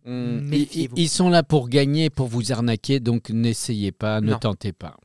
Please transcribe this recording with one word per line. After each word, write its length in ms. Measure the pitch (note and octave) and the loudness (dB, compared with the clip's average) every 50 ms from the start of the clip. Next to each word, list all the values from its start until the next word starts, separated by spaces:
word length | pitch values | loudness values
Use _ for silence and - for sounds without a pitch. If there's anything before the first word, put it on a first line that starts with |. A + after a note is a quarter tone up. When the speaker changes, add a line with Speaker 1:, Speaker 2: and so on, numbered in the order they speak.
| - | -12
Speaker 1:
Hmm, 340 | B2 B2 B2 B2 A#2+ - C#3+ | -10 -8 -6 -4 -4 -4 -4
ils, 40 | C#3+ | -2
Speaker 2:
méfiez-vous. 540 | C#3+ D3+ D3 - - - D#3+ C3+ B2 A#2+ | -2 0 0 0 0 -2 -4 -4 -4 -2
Speaker 1:
ils, 60 | F3 E3+ | -2 0
ils 60 | D3+ | 0
sont 200 | - - F3+ F3+ | 2 2 4 4
là 120 | F3 E3+ D#3+ | 4 4 4
pour 260 | - D#3 D3 A#2+ A#2+ | 4 2 2 2 2
gagner, 420 | B2+ C#3+ C#3 C#3 D3 D#3 D#3+ D3+ | 2 2 2 2 2 0 0 0
pour 180 | - - C3 A#2+ | 0 -2 -4 -2
vous 240 | A#2 A#2+ A2 A2 B2+ | -2 -2 -2 -2 -2
arnaquer, 480 | A2 A#2+ A#2+ A2+ - - - C3+ C3+ | 0 0 0 0 0 0 0 0 0
donc 300 | A#2 A#2+ A#2 A#2 - - | 2 0 0 0 -2 -2
n'essayez 640 | G#2+ A2+ A#2 A#2 A2 - - - A#2 G#2 G2+ F#2+ - | -2 0 0 0 0 -2 -4 -4 -4 -2 -2 -4 -4
pas, 280 | - A2 G#2+ G#2+ A2 | -4 -2 -2 0 0
ne 120 | G#2+ A2 C3 | 0 0 0
Speaker 2:
Non. 60 | A#2 | 0
Speaker 1:
tentez 340 | - A2 G2 - - G2+ F2 | 0 -2 -2 -4 -6 -10 -10
pas. 240 | - - E2+ - _ _ | -10 -12 -16 -16 _ _